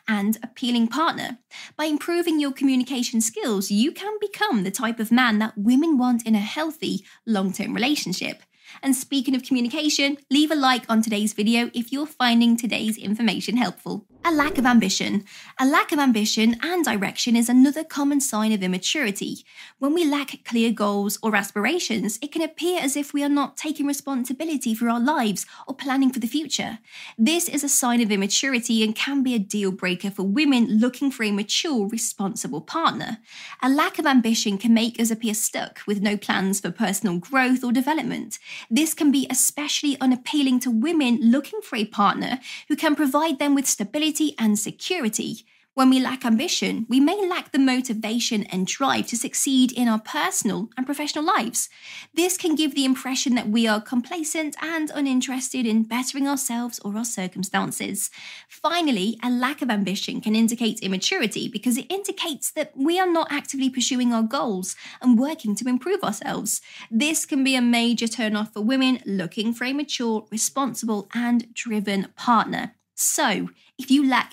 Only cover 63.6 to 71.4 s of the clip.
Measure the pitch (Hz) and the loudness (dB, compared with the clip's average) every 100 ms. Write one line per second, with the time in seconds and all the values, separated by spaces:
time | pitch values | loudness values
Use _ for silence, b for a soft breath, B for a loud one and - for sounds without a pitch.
63.6 | 262 262 240 247 247 226 220 277 294 185 | -2 0 -2 0 2 2 0 0 -2 -4
64.6 | 185 - B B 254 226 269 320 214 202 | -6 -10 B B 4 4 4 -2 -4 -4
65.6 | 254 247 254 208 - 208 - - - - | -2 -2 0 -2 -2 -4 -6 -6 -4 -6
66.6 | B B B 220 294 320 - 285 262 262 | B B B 0 0 0 -2 0 2 2
67.6 | 240 240 233 226 233 226 220 208 214 - | 4 4 2 0 -2 -2 -2 -2 -4 -2
68.6 | 214 269 262 254 - 196 170 - 220 233 | 0 2 2 2 -2 -4 -4 -4 -4 -2
69.6 | 247 277 294 - 233 220 220 220 - - | -4 -4 -4 -4 -2 -2 -4 -6 -4 -2
70.6 | 277 247 220 208 196 226 240 240 | -4 -4 -4 -4 -4 -4 0 0